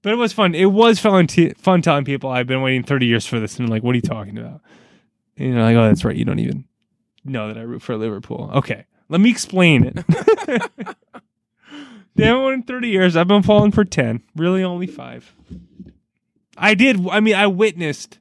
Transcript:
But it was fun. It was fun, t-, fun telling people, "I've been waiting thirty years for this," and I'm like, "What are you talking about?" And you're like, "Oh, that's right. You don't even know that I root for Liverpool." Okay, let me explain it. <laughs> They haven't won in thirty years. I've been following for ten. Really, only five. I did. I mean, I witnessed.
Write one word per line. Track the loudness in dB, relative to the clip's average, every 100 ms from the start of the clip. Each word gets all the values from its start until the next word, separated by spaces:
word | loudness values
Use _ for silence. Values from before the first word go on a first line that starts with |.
But | -2
it | -2
was | -2
fun. | 0 0 2
It | 2
was | 4 4 4
fun, | 4 4 2
t-, | 2 2
fun | 0 0 2
telling | 2 0 -2
people, | -6 -4
"I've | -4 -2
been | -2
waiting | 0 -2
thirty | -2 0 2
years | 0 -2
for | -6
this," | -6 -6
and | -4
I'm |
like, | -2
"What | -2
are | -2
you |
talking | -2 -8 -12 -14
about?" | -16 -18 _ _ _ _ _ _ _ -8
And | -4
you're | 0
like, | 4 4
"Oh, | 4
that's | 2
right. | -2 -4
You | -4
don't | -4
even | -4 -8 -14 _ _ _ _ _
know | -12 -10 -10
that | -12
I |
root | -14 -14
for | -8 -6
Liverpool." | -6 -8 -12 -12 -4 -4
Okay, | -4 -12 -12 _ _
let | 2
me | 2
explain | 0 -4 2 4 4 2
it. | -2 -2 0 2 0 0 -6 -6 -12 -16 -16
<laughs> | _ -20 _ _ _ _ _ -20 -20 -20 _ 0
They | 2
haven't | 2
won | 0
in | -4
thirty | -8 -8 -2
years. | 2 2 2
I've | 4
been | 4
following | 6 4 4
for | 2
ten. | 0 0 -2 -4 _ -4
Really, | -2 0
only | -2 -6 -10
five. | -12 -18 -18 _ _ _ -20 -20 -20 -20 _ _ _ _ _ _ -2
I | 0
did. | 4 2 2 0
I | 0
mean, | 2 2
I | 2
witnessed. | 2 0 0 -6 -6 -12 _